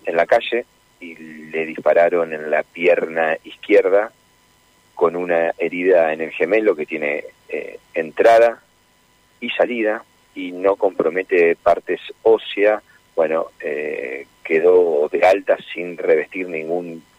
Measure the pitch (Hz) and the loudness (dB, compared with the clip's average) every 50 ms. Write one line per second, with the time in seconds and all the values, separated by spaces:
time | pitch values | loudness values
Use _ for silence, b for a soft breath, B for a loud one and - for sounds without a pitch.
0 | - 95 85 85 85 - 123 117 - - 117 117 120 _ _ _ _ _ _ - | -10 -4 0 0 2 4 2 0 0 0 -6 -6 -6 _ _ _ _ _ _ -20
1 | 87 85 82 78 80 78 78 78 78 78 78 80 80 78 78 - - 76 76 85 | -18 -18 -18 -18 -18 -18 -18 -18 -16 -10 -8 -8 -6 -8 -8 -4 0 2 4 4
2 | 85 85 87 87 82 80 78 76 76 76 76 76 - _ - 85 85 87 85 87 | 4 4 2 0 -2 -2 -6 -8 -6 -4 -4 -4 -4 _ -6 -2 2 2 2 2
3 | 85 82 82 82 80 78 80 - - - - - - - 104 101 95 92 92 101 | 0 -4 -4 -2 -2 -2 -2 -4 -8 -14 -20 -12 -2 2 4 4 4 4 2 2
4 | 107 117 _ _ _ _ _ _ _ _ _ _ _ _ _ _ _ _ _ - | 0 0 _ _ _ _ _ _ _ _ _ _ _ _ _ _ _ _ _ -2
5 | 87 82 82 87 90 87 85 82 82 82 - - 87 82 85 87 90 92 90 85 | -2 0 0 -2 -4 -2 0 0 0 0 -2 -4 -4 -6 -4 -2 2 4 4 4
6 | 82 80 78 78 82 76 - - 85 85 101 110 110 104 90 78 78 - 80 76 | 4 2 0 -4 -6 -8 -4 -4 -2 0 0 0 2 2 0 -2 -4 -8 -8 -6
7 | 76 73 73 - - - - _ _ - - - - - - - _ _ - 87 | -6 -4 -6 -6 -8 -12 -18 _ _ -12 -10 -10 -10 -12 -16 -20 _ _ -8 -8
8 | 80 80 - - - 113 113 113 117 117 113 - _ _ _ _ _ _ _ _ | -8 -6 -2 2 4 6 6 6 6 4 2 -2 _ _ _ _ _ _ _ _
9 | _ _ _ _ _ _ _ - 120 120 - - - - 123 117 107 107 107 113 | _ _ _ _ _ _ _ -12 -10 -6 -2 -2 -2 0 0 -2 -2 -2 -2 -4
10 | - _ _ _ _ _ - 98 92 90 90 90 92 98 98 - 104 95 87 - | -8 _ _ _ _ _ -14 -12 -12 -10 -6 -2 0 0 2 2 0 -2 0 0
11 | 82 80 78 92 92 - 95 87 85 85 85 - - 87 85 90 - - 87 - | -2 -2 -2 -4 -4 0 2 2 4 2 2 0 2 0 0 0 0 -6 -8 -8
12 | - - - _ - 110 110 104 - - - 101 101 104 107 104 - b b b | -8 -14 -10 _ 2 4 4 2 2 -4 -4 0 2 2 2 0 -4 b b b
13 | b _ - 82 82 78 80 80 82 - _ - - 82 71 73 76 76 76 - | b _ -2 -2 0 0 0 -2 -4 -6 _ -12 -10 -8 -6 -6 -6 -8 -8 -8
14 | - 64 67 69 71 _ _ _ - - 80 80 82 90 90 90 90 85 80 76 | -8 -10 -10 -12 -14 _ _ _ -6 -2 0 2 4 6 6 6 4 4 2 0
15 | 76 76 - - 87 92 98 101 95 - 95 - - - - 95 87 90 87 90 | 0 0 0 2 4 4 4 4 2 0 -2 -2 -2 -10 -12 -10 -10 -10 -10 -4
16 | 92 87 82 78 78 - - 92 90 90 85 78 78 80 85 90 87 85 82 82 | 0 2 2 2 2 -2 -6 -10 -8 -8 -8 -8 -6 -6 -6 -6 -6 -8 -12 -16
17 | - _ _ | -18 _ _